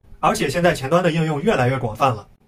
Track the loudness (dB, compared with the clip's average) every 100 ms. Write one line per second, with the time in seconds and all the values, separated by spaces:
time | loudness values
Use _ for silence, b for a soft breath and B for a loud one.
0 | -20 -2 0 0 -2 2 2 0 0 2
1 | 2 0 -2 -2 0 0 0 0 -4 0
2 | 0 0 -10 _